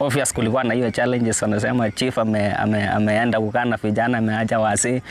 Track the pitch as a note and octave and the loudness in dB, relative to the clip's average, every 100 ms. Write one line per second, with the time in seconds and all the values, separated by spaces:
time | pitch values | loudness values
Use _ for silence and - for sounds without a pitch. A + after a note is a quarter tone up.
0 | C#3+ C3+ B2+ - A2+ B2+ B2 A#2+ A#2+ G2+ | -2 0 -2 -2 0 0 0 0 0 0
1 | B2 B2 A2+ G#2+ A2 G#2 A2+ B2 A#2 - | 0 0 0 0 0 0 0 0 0 -2
2 | B2+ B2 A2 A2 A#2+ - G#2+ G#2+ G2+ G#2+ | -2 0 0 0 0 0 0 0 0 0
3 | G#2+ G#2+ A#2+ A2 G#2+ A#2+ A#2+ A2+ A2 G#2+ | 2 2 2 0 0 0 0 -2 0 0
4 | A#2+ A#2+ A2 A2 A2 A#2 G#2+ G#2 B2 B2+ | 0 0 0 0 0 0 2 0 0 -2
5 | - | -6